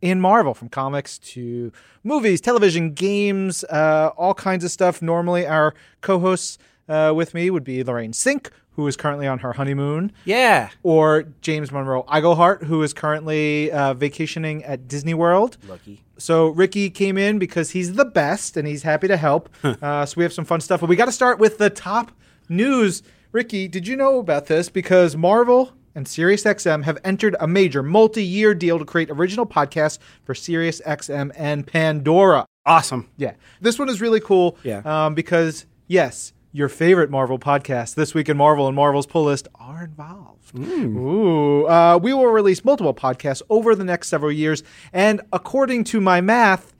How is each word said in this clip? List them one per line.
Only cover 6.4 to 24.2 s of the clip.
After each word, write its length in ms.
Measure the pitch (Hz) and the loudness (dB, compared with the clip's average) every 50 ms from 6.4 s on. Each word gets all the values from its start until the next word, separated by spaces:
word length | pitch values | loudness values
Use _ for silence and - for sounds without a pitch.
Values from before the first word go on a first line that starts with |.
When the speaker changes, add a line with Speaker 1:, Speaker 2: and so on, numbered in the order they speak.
| - - - - _ _ _ _ _ - | -4 -10 -14 -16 _ _ _ _ _ -4
Speaker 1:
uh, 240 | 156 156 156 156 156 | 0 2 2 2 2
with 160 | 160 165 156 _ | 0 -2 -4 _
me 160 | 170 170 180 | -4 -2 -2
would 160 | 185 165 131 | -2 -2 -4
be 180 | 135 131 127 131 | -4 -6 -6 -4
Lorraine 300 | 123 123 120 117 110 113 | -4 -4 -6 -6 -8 -8
Sink, 380 | - - 254 277 285 - - _ _ _ _ _ | -4 -2 -2 -2 -2 -4 -12 _ _ _ _ _
who 120 | - 151 | -4 -4
is 100 | 143 135 | -4 -4
currently 300 | - - 156 143 143 143 | -4 -4 -6 -4 -4 -4
on 140 | 139 131 127 | -4 -4 -4
her 120 | - 127 117 | -6 -8 -6
honeymoon. 580 | - 139 135 139 139 139 143 147 156 175 208 - _ _ | -6 -4 -4 -4 -4 -4 -4 -2 -4 -4 -6 -8 _ _
Speaker 2:
Yeah. 460 | - 196 240 262 233 208 147 113 98 - _ _ | -2 0 2 4 4 4 2 2 -4 -12 _ _
Speaker 1:
Or 420 | 180 160 160 156 156 156 156 151 156 139 _ _ | 2 4 4 4 4 4 2 0 -2 -14 _ _
James 280 | - 160 151 151 131 | -6 -4 -4 -6 -8
Monroe 360 | 135 143 135 135 131 127 127 - | -8 -8 -6 -4 -4 -4 -4 0
Iglehart, 520 | 143 156 151 170 170 160 170 175 196 180 170 | -2 2 4 4 4 4 4 2 2 0 -4
who 180 | 147 165 160 156 | -4 -2 -2 -2
is 120 | 147 - | -2 -4
currently, 760 | - - 151 151 156 156 156 156 156 151 151 147 151 151 151 | -6 -4 -4 -4 -4 -4 -4 -4 -2 -2 -2 -2 -2 -4 -4
uh, 220 | 147 147 143 139 135 | -2 -2 -2 -2 -2
vacationing 720 | 123 139 147 139 - 160 151 - 170 160 156 151 151 151 | -2 -4 -6 -4 -6 -8 -6 -6 -6 -6 -6 -8 -8 -10
at 240 | 147 143 131 131 123 | -10 -10 -10 -10 -10
Disney 240 | 135 143 143 165 165 | -10 -8 -4 -4 -2
World. 460 | 160 165 170 175 190 214 254 226 - _ 98 | 0 2 4 4 4 2 0 -4 -10 _ -20
Speaker 2:
Lucky. 340 | 95 175 _ - 101 101 _ _ _ | -20 -20 _ -20 -20 -20 _ _ _
Speaker 1:
So 320 | _ - - 165 160 160 160 | _ -4 0 2 4 4 2
Ricky 400 | 156 160 190 185 190 202 202 196 | 4 2 0 2 2 -2 -4 -4
came 300 | 175 - 196 196 190 196 | -2 -2 -2 -2 0 0
in 200 | 196 202 208 214 | 0 0 0 -2
because 340 | 185 175 - 175 160 143 - | -2 -4 -4 -4 -6 -4 -4
he's 200 | 185 180 175 185 | -6 -6 -4 0
the 140 | 214 277 | 0 0
best, 500 | 254 208 185 147 139 175 202 - - - | 0 2 -2 0 0 -2 -4 -6 -8 -8
and 100 | 165 147 | -6 -6
he's 160 | 151 147 147 - | -6 -8 -8 -4
happy 260 | 160 151 156 - 190 | -2 -2 0 0 0
to 100 | 196 170 | 0 0
help. 320 | 151 151 139 143 - - _ - - | 2 2 0 0 -2 -6 _ -6 -4
Speaker 2:
<laughs> 0 | 147 113 - - | -4 -4 -4 -6
Speaker 1:
Uh, 240 | 143 147 147 147 | -6 -4 -4 -4
so 80 | 139 - | -6 -4
we 60 | 165 170 | -2 -4
have 100 | 170 170 | -2 -2
some 140 | - 160 | -6 -6
fun 160 | - 170 165 151 | -4 -4 -4 -2
stuff. 180 | - 185 170 | -2 -2 -2
But 80 | 170 165 | 2 2
we 80 | 180 | 2
gotta 160 | 175 233 247 233 | 2 2 0 0
start 260 | - 254 247 247 196 | 0 0 0 2 4
with 200 | 214 220 214 - | 2 2 2 2
the 100 | 208 202 | 0 0
top 440 | 202 - - 190 202 226 233 - _ _ _ _ _ _ _ _ | 0 -2 -10 -4 -4 -4 -4 -6 _ _ _ _ _ _ _ _
news. 540 | 165 175 220 269 277 254 226 196 170 - _ _ _ _ _ _ | -2 -2 0 2 2 2 2 0 0 -4 _ _ _ _ _ _
Ricky, 380 | _ 226 247 233 - 202 190 185 | _ -4 -4 -4 -6 -8 -8 -6
did 180 | 165 190 175 | -8 -8 -8
you 80 | 196 262 | -6 -4
know 240 | 262 269 269 269 | -2 0 2 2
about 280 | 254 | 0